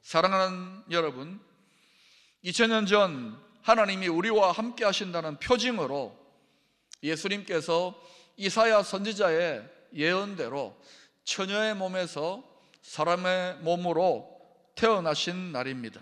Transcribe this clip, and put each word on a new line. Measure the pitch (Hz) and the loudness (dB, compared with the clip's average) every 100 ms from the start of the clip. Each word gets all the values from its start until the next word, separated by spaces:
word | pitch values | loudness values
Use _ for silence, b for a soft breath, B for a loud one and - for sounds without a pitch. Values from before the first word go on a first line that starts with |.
사랑하는 | - 160 180 190 190 185 180 190 - | 0 2 2 2 0 -2 -12 -16 -4
여러분, | 170 156 127 143 196 _ _ b b b b b b b b | -2 -2 -4 -14 -16 _ _ b b b b b b b b
이천 | 180 175 226 | -8 0 2
년 | 220 208 | 2 4
전 | 208 196 143 117 110 - _ | 4 4 0 -10 -12 -20 _
하나님이 | - 226 208 190 185 | 2 4 4 0 -2
우리와 | 165 196 214 190 | 0 2 4 4
함께 | 170 226 240 | 2 -6 -2
하신다는 | 214 190 190 170 160 147 | 0 0 -4 -6 -6 -8
표징으로 | - 247 233 226 143 139 120 - _ _ _ _ _ _ _ - | 0 2 2 -2 -4 -4 -6 -12 _ _ _ _ _ _ _ -10
예수님께서 | 147 156 190 202 196 175 156 165 180 - B B B - | -6 -4 -4 -6 -4 -4 0 0 0 -8 B B B -6
이사야 | 196 208 226 214 | -4 4 6 6
선지자의 | 190 196 202 202 196 160 175 131 107 - _ | 4 -2 -4 0 2 4 0 -4 -10 -20 _
예언대로 | - 156 185 202 190 123 135 117 - B B B B | -2 0 0 -2 -6 -6 -6 -8 -10 B B B B
처녀의 | - - 190 202 220 | -8 -6 -2 0 0
몸에서 | 208 190 185 175 - 156 202 269 _ b b | -2 -4 -4 -4 -4 -6 -6 -14 _ b b
사람의 | - - 156 175 185 185 180 185 | -18 -2 2 2 2 0 -2 -4
몸으로 | 165 175 175 160 185 123 - - - _ _ | -2 0 0 2 2 2 -4 -20 -20 _ _
태어나신 | - 226 214 165 147 - 180 185 | 0 2 2 0 -2 -2 -6 -6
날입니다. | 143 127 131 117 - | -6 -6 -6 -10 -14